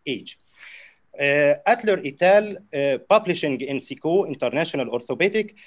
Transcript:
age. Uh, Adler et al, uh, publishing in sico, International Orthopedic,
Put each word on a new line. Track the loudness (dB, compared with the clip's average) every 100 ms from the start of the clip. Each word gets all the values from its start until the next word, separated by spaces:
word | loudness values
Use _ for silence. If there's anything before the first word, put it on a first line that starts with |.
age. | -10 -10 -10 -20 _ _ -20 -20 -20 _ _
Uh, | -4 0 2 2 2
Adler | 2 2 2 -2
et | -2 2
al, | 4 4 2 -6 _
uh, | -2 -2 0 2
publishing | 2 2 -2 -2 -4
in | -4 -6
sico, | -8 -6 0 0 0
International | -4 -4 -2 -4 -4 -4
Orthopedic, | -4 -4 -2 0 0 -4 -10